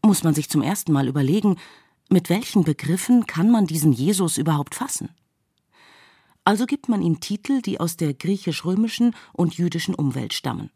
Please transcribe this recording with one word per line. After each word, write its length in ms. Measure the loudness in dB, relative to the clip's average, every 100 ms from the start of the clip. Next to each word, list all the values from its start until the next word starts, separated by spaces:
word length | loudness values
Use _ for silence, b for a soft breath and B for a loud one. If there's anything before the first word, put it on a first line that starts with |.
muss 220 | 4 4
man 100 | 2
sich 160 | 0 0
zum 120 | -2
ersten 300 | 0 -4 0
Mal 160 | 0 0
überlegen, 500 | 0 2 2 2 0 B B B B _
mit 200 | 2 2
welchen 360 | -2 0 0 0
Begriffen 600 | -2 -2 -4 2 2 2
kann 240 | 0 2
man 180 | 4 2
diesen 260 | 2 2
Jesus 440 | 2 0 0 0 0
überhaupt 380 | 0 0 -2 -8
fassen? 360 | -8 -6 -10 _ _ _ _ _ _ b b b b b b b
Also 220 | -2 0 0
gibt 240 | -4 -2
man 120 | 0
ihm 200 | 0 -2
Titel, 400 | -4 -8 -2 -2
die 180 | -2 -4
aus 160 | -4 -2
der 180 | -4
griechisch-römischen 1000 | -2 -4 -2 -4 -4 -2 0 0 2 0 B B
und 260 | -2 -2 0
jüdischen 380 | -2 -2 -4 -2
Umwelt 380 | -2 -2 -6
stammen. 380 | -6 -6 -8 -10